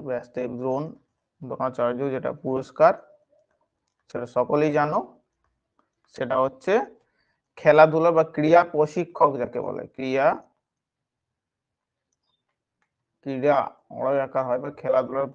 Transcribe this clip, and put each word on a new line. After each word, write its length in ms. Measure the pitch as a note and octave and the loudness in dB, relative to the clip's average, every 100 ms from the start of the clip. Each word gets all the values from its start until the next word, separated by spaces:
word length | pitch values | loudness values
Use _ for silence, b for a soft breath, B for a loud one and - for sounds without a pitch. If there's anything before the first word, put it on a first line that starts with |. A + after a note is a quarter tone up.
| D3 | -8
ব্যাসদেব 420 | A#2+ A#2+ - B2 A#2+ | -8 -8 -10 -8 -6
দ্রোণ, 220 | B2+ C3 D#3 - _ _ _ _ | -6 -4 -6 -14 _ _ _ _
দ্রোণাচার্য 580 | B2+ B2+ C3 B2 A#2+ B2 C#3 C3 | -14 -8 -6 -2 -4 -2 -6 -6
যেটা 160 | - - | -6 -8
পুরস্কার, 500 | B2+ C3 - - G3+ G#3 - _ _ _ _ _ _ _ _ _ _ | -6 -6 -6 4 4 4 -6 _ _ _ _ _ _ _ _ _ _
সেটা 180 | - A#2+ - | -12 -6 -4
সকলেই 340 | B2 D3+ D3+ D3 | 0 0 0 0
জানো। 220 | D3 F#3 - - _ _ _ _ _ _ _ _ _ - | 0 -2 -6 -14 _ _ _ _ _ _ _ _ _ -10
সেটা 200 | B2+ A2+ | -4 -2
হচ্ছে 300 | C3 C3+ - G#3+ - - _ _ _ _ _ - | -2 -4 -2 -2 -2 -12 _ _ _ _ _ 0
খেলাধুলা 500 | D#3+ D3 D#3 D#3 E3+ D#3+ | 6 8 8 6 2 2
বা 60 | D#3+ - | 0 0
ক্রীড়া 260 | D3+ E3+ E3+ | 4 6 4
প্রশিক্ষক 580 | D3+ D3+ F3+ F3 - D3 C3+ | 0 -2 -2 -8 0 0 0
যাকে 180 | A#2 A#2+ - | -6 -6 -8
বলে, 160 | G2 - - | -10 -12 -10
ক্রীড়া, 320 | C3 C3 D3 F#3+ - _ _ _ _ _ _ _ _ _ _ _ _ _ _ _ _ _ _ _ _ _ _ _ _ _ _ _ | -4 0 0 0 -8 _ _ _ _ _ _ _ _ _ _ _ _ _ _ _ _ _ _ _ _ _ _ _ _ _ _ _
ক্রীড়া 360 | C#3 C3 C#3+ C#3+ A2 - _ A#2 | -10 -2 2 2 0 -8 _ -6
অড় 220 | C3 C#3 C3+ | -2 -2 -2
আকার 180 | C3+ C3 | -4 -2
হয় 140 | B2+ | -4
বা 60 | C#3+ D3 | -6 -8
খেলাধুলার 460 | D#3 C3 B2 C3 C#3 | -2 0 0 -4 -6